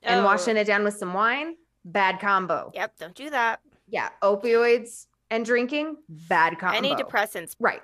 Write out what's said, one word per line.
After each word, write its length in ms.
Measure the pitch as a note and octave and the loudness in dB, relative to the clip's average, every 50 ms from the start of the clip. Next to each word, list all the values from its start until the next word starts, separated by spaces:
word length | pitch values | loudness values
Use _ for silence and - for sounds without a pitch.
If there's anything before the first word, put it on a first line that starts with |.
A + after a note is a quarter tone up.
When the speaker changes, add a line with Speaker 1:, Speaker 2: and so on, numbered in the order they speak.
| - | -2
Speaker 1:
and 180 | - - A#3+ | 0 2 4
Speaker 2:
Oh. 20 | A3 | 4
Speaker 1:
washing 320 | G3 G3 G#3+ G#3+ A#3+ A3 G#3+ | 4 4 4 2 2 2 2
it 80 | G#3 G3+ | 2 2
down 160 | G3+ G3+ G#3 | 2 2 2
with 100 | G#3 G#3 G#3 | 0 -2 -4
some 160 | G3 F3+ F3+ | -6 -4 -2
wine, 400 | F#3+ G#3+ A3+ B3 C#4 D4+ E4 E4 - _ _ _ _ - | 0 2 2 0 -2 -4 -8 -10 -14 _ _ _ _ -12
bad 360 | F3 E3 G3+ G3 F#3+ F#3+ F#3 | -4 0 2 2 2 2 0
combo. 500 | - G3+ G3 F#3+ F#3 F3 E3 C3 - - - | 0 0 2 2 2 0 -2 -4 -4 -8 -8
Speaker 2:
Yep, 220 | - F#3 - - - | -8 -8 -8 -8 -12
don't 160 | D#3+ E3 F#3 | -16 -16 -14
do 160 | - C4 D4+ | -14 -10 -4
that. 300 | D4 C4 A#3 A3+ A3+ - _ _ _ _ _ _ | -2 0 0 0 -2 -4 _ _ _ _ _ _
Speaker 1:
Yeah, 220 | - C#4 - - - - | -6 -4 -4 -6 -4 0
opioids 840 | - G3 G#3 G3+ G#3 A#3+ A3+ A#3 A#3 A#3+ A#3 A#3+ A#3 - - - - _ _ _ _ - | 0 2 2 2 2 2 4 4 6 4 4 2 2 -4 -16 -18 -20 _ _ _ _ -6
and 120 | A3 A3+ A#3 | -4 -4 0
drinking, 540 | A3 B3 A#3+ B3 B3 D4 D4 D4+ D#4 D4+ D4+ _ - | 0 2 0 2 0 -2 -4 -4 -4 -8 -12 _ -18
bad 520 | D#3+ D3+ E3 - F#3+ F3+ D#3+ E3 E3+ E3+ | -20 -14 -4 0 2 4 4 2 2 -2
combo. 180 | F#3 F#3 F#3 G#3+ | -2 -2 -2 0
Speaker 2:
Any 160 | - F#3 - | 0 -2 -2
depressants. 640 | - - - - A3+ G3+ G#3+ - F#3+ E3+ E3 - - | -4 -4 -2 -2 -2 -2 -2 -4 -10 -12 -12 -6 -2
Speaker 1:
Right, 220 | A#3 G#3+ - - | 0 0 0 -2